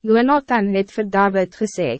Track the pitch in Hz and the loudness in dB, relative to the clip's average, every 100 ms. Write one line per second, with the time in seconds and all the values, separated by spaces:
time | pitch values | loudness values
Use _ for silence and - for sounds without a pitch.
0 | 220 226 254 294 277 240 202 196 196 - | 2 2 4 0 0 -2 0 0 -2 -4
1 | 208 196 202 190 180 - - - 156 | -4 0 0 0 -4 -4 -6 -4 -4